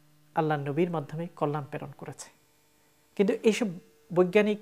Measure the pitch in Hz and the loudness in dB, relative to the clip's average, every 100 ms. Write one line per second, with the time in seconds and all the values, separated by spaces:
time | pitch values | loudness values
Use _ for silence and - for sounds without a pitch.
0 | _ _ _ - 156 151 143 143 175 170 | _ _ _ -2 0 0 -2 0 0 0
1 | 139 156 170 - 151 151 139 147 143 139 | -6 -8 -10 -4 -4 -4 -6 -10 -12 -14
2 | - 135 - _ _ _ _ _ _ _ | -16 -16 -18 _ _ _ _ _ _ _
3 | _ - 202 - 226 202 226 175 - _ | _ 0 2 4 2 2 -2 -6 -16 _
4 | _ 175 180 208 208 208 | _ 2 4 4 4 0